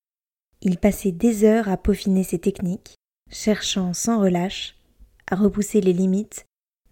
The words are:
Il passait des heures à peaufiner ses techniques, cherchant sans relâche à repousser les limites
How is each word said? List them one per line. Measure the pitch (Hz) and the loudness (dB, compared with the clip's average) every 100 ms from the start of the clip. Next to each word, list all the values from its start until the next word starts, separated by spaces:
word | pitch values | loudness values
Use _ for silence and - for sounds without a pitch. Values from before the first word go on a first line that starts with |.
| _ _ _ _ _ - | _ _ _ _ _ -6
Il | 196 175 | -4 0
passait | 202 - 196 | 0 0 -4
des | 170 233 208 | 0 0 4
heures | 214 220 208 | 4 4 0
à | 185 | -2
peaufiner | - 196 202 190 | 0 -2 0 0
ses | 185 180 | 0 -2
techniques, | 196 - 175 196 - _ _ _ _ | -4 -4 -6 -6 -12 _ _ _ _
cherchant | - 214 208 - 196 180 | -6 -2 -2 -2 -4 -4
sans | 170 233 226 | -4 -2 0
relâche | 190 175 185 - - _ _ _ - _ - | 2 0 -2 -6 -14 _ _ _ -20 _ -6
à | 185 | 0
repousser | 202 208 190 214 | 0 0 0 2
les | 185 | 2
limites | 180 185 190 214 - - _ _ _ _ | 2 2 0 -4 -12 -20 _ _ _ _